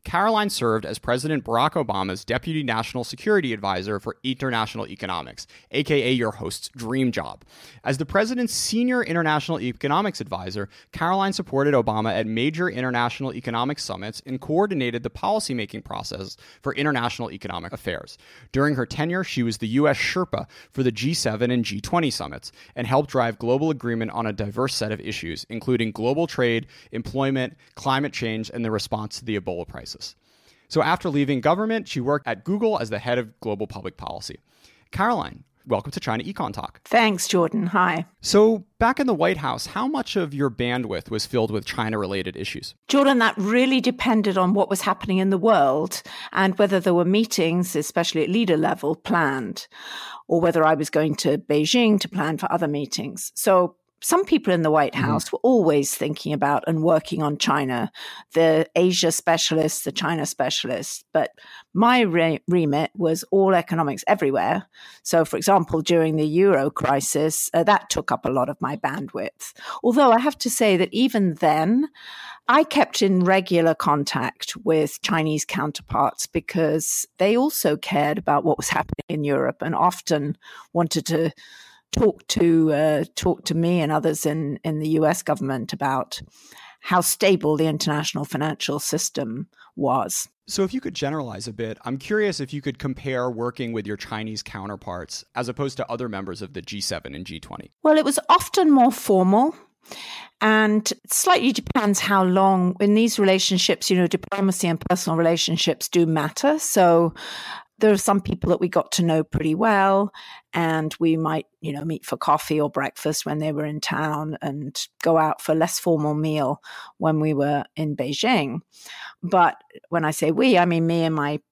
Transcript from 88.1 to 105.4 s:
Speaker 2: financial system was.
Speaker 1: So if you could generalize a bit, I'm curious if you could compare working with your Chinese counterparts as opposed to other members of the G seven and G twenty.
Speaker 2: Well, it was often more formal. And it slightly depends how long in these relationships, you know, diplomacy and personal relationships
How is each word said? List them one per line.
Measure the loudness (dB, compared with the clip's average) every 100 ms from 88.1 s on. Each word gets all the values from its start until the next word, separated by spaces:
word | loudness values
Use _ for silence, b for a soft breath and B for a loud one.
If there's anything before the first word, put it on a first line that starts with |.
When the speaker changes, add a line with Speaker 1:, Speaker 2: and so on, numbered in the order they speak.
| -6 -6
Speaker 2:
financial | -4 -4 -4 -4 -4
system | -2 -4 -4 -6 -6 -8 -12 b b -4
was. | 0 0 0 -6 -8 _ -10
Speaker 1:
So | -4
if | -2
you | -2
could | -8
generalize | -6 -4 -4 -8 -10 -12
a |
bit, | -8 -8 -8 -8
I'm | -8
curious | -4 -2 0 -2
if | -6
you | -6
could | -8 -6
compare | -6 -6 -6 -4 -4
working | -4 -6 -4 -6
with | -6 -6
your | -10
Chinese | -8 -8 -8 -10
counterparts | -12 -12 -10 -12 -10 -10 -10 -14 -10
as | -8 -6
opposed | -4 -6 -6
to | -8
other | -6 -6
members | -8 -8 -10
of | -10
the | -12
G | -12 -8
seven | -6 -6 -10 -14
and | -12
G | -14
twenty. | -14 -16 -16 _
Speaker 2:
Well, | 4 4
it | 4
was | -2 4
often | 2 4 4 6
more | 8 6
formal. | 4 2 4 6 6 4 0 _ _ B B B B B B
And | 4 4 4 2 0
it | -6 -4
slightly | 0 4 4 4
depends | 0 -2 0 2 2
how | 2 4
long | 6 6 6 4 2 2
in | 4
these | 4 4 4
relationships, | 4 4 4 0 2 0 2
you | 2
know, | 2
diplomacy | 0 -4 0 0 2 0
and | -2
personal | 0 -2 0 2
relationships | 2 2